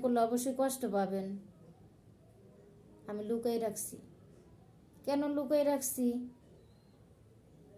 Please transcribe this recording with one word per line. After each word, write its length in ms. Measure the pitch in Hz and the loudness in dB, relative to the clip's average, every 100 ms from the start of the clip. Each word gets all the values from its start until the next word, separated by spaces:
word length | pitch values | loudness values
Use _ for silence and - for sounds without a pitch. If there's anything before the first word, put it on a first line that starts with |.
করলে 160 | 254 240 | 2 4
অবশ্যই 340 | 226 240 254 254 | 2 2 0 0
কষ্ট 240 | 269 262 233 196 | 0 0 -2 0
পাবেন। 300 | 190 196 196 196 - - - - - - - - - - - - - - - - - | 0 -2 -4 -8 -12 -20 -20 -20 -20 -20 -20 -20 -20 -20 -20 -20 -20 -20 -20 -16 -10
আমি 160 | 208 214 | -6 -2
লুকাই 300 | 233 240 233 220 | 0 0 0 -2
রাখছি। 300 | 202 - - - - - - - - - - - - | -4 -8 -10 -16 -20 -20 -20 -20 -20 -20 -20 -20 -10
কেন 160 | - 285 294 294 | -2 0 0 0
লুকাই 260 | 262 302 | 2 4
রাখছি? 420 | 285 277 269 - 240 247 247 - - - - - - - - - - - - - - | 4 2 0 0 0 0 -4 -12 -20 -20 -20 -20 -20 -20 -20 -20 -20 -20 -20 -20 -20